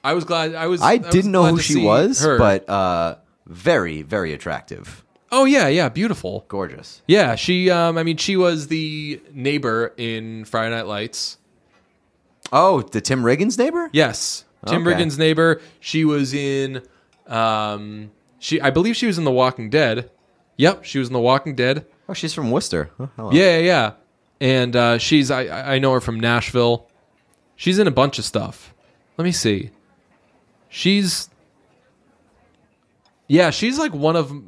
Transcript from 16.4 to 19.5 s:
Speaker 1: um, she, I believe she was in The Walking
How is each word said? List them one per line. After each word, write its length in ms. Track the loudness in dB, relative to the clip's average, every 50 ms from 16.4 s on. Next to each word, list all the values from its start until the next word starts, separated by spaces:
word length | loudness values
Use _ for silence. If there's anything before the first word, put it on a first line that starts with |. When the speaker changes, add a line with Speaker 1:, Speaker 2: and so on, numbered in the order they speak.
| -2 -2 -2 -2 -2 -4 -6 -10 -12 -16 _ _ _ _ _ _ _
Speaker 1:
um, 840 | -6 -2 0 0 0 0 0 -2 -4 -6 -8 -10 -12 -14 -14 -16 -18 -20 _ _ _ _ _
she, 220 | -6 -4 -2 0
I 100 | 0 2
believe 240 | 2 2 2 0 0
she 120 | -2 -2 -2
was 100 | -2 0
in 60 | 0
The 80 | 0
Walking 360 | 2 2 2 2